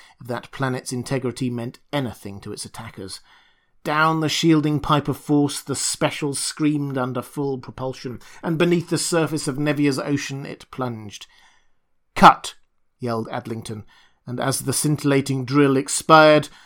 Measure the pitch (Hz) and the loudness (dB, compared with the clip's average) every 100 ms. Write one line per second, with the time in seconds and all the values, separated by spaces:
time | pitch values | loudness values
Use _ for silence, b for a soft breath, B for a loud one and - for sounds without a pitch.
0 | b b 120 120 - - 131 127 - 123 | b b -8 -8 -8 -6 -4 -4 -6 -8
1 | 117 135 123 - 127 120 117 - _ 147 | -4 -4 -4 -4 -4 -4 -8 -12 _ -6
2 | 123 - 101 98 104 104 - - 113 - | -6 -8 -14 -14 -12 -12 -12 -14 -16 -14
3 | 95 - b b b b b b 160 151 | -14 -16 b b b b b b -2 2
4 | 160 160 156 - 170 156 151 147 - 147 | 2 2 0 2 4 4 4 0 2 0
5 | 143 131 - 147 143 - - - - - | 0 -6 0 2 2 -2 -6 -4 -4 -2
6 | 147 - 147 135 - - 151 151 143 135 | -2 -2 -6 -4 -6 0 0 0 -2 -4
7 | 127 123 - 147 139 131 123 - 131 127 | -4 -4 -8 -6 -4 -6 -10 -8 -8 -8
8 | 127 113 B B - 156 175 175 165 160 | -12 -12 B B -4 2 4 2 2 -2
9 | - 170 151 151 151 131 147 143 143 139 | 0 0 0 -2 -4 -2 0 2 2 2
10 | 147 143 - 139 - - - - 127 110 | -2 -2 -2 -10 -12 -14 -14 -8 -8 -8
11 | 104 - - b b b b b _ _ | -12 -16 -20 b b b b b _ _
12 | _ - 175 - - - _ _ _ _ | _ 6 8 8 -4 -16 _ _ _ _
13 | 120 113 117 127 117 113 - 107 - b | -4 -4 -4 -8 -8 -10 -10 -12 -14 b
14 | b b - 123 135 127 131 123 151 147 | b b -12 -4 -2 -2 -2 -2 0 2
15 | 143 139 139 135 123 143 139 135 - - | 2 2 2 -4 2 4 6 4 0 -4
16 | - 156 156 151 143 b | 6 8 8 6 2 b